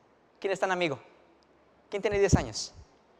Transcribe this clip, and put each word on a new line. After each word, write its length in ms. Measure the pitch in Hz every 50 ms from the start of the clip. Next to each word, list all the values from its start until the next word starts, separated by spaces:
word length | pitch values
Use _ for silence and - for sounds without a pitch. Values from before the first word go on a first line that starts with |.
| _ _ _ _ _ _ _ _
¿Quién 120 | - 196 196
es 80 | 180
tan 120 | - 190 185
amigo? 260 | 180 180 160 139 120 - - - - - _ - _ _ _ _ _ _ _ _ _ _ _
¿Quién 100 | - 202
tiene 180 | - 226 208 202
diez 160 | 196 180 -
años? 380 | 190 151 120 110 - - - - - - _ - _ _ _ _ -